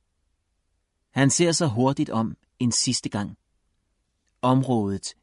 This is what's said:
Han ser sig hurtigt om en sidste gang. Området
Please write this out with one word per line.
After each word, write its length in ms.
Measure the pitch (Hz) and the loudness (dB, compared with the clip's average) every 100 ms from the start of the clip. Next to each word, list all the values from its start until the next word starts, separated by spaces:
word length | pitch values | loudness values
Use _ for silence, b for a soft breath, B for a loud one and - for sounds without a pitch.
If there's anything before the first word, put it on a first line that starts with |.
| _ _ _ _ _ _ _ _ _ _ _ | _ _ _ _ _ _ _ _ _ _ _
Han 200 | 135 135 | 0 2
ser 220 | - 175 | 4 2
sig 160 | 160 160 | 2 0
hurtigt 420 | 110 131 143 147 | 2 0 0 -2
om 260 | 110 110 - _ - | -2 -4 -8 _ -4
en 140 | 123 | -2
sidste 360 | - - 120 - | 0 -2 -2 -4
gang. 300 | 107 101 - _ _ _ _ _ _ _ _ _ _ | -6 -6 -10 _ _ _ _ _ _ _ _ _ _
Området 720 | 127 131 131 120 101 98 - - | 2 2 2 0 0 -4 -8 -16